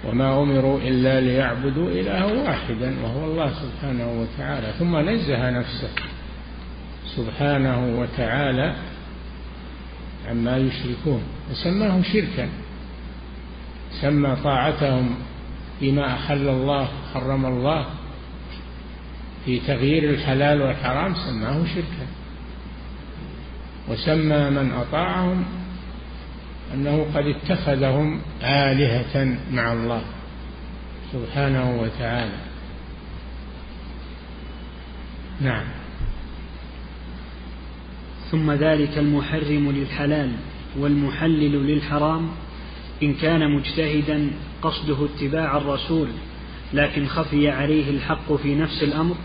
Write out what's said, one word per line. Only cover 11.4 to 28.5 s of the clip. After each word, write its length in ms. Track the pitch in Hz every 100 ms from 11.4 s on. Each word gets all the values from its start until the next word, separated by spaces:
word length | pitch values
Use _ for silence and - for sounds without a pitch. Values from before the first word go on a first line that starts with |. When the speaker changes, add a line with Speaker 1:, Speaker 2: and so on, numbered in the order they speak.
| -
Speaker 1:
وسماه 520 | 131 175 190 214 185
شركا، 460 | 175 214 156 - 120 - - - - - - - - - - - - - - -
سمى 360 | 143 147 143 127
طاعتهم 680 | 147 135 143 139 147 127 127 120 - - - - - -
فيما 340 | 135 143 139
أحل 340 | 123 - 143 139
الله 400 | 131 135 143 131 - -
حرم 320 | 131 127 135 131
الله، 400 | 127 131 156 131 - - - - - - - - - - - - - - -
في 160 | - 123
تغيير 500 | 139 131 131 160 147
الحلال 520 | 143 147 135 143 147
والحرام 520 | 135 131 123 135 185
سماه 500 | 175 - 113 110 143 170
شركا، 320 | 180 156 - 127 - - - - - - - - - - - - - - - - - -
وسمى 600 | 113 165 156 156 151 143
من 220 | 139 135
أطاعهم 720 | 120 123 151 180 180 180 185 180 - - 185 - - - - - - - - -
أنه 320 | 135 143 151 151
قد 120 | 151 147
اتخذهم 960 | 139 - 180 147 135 135 135 151 156 - -
آلهة 920 | 127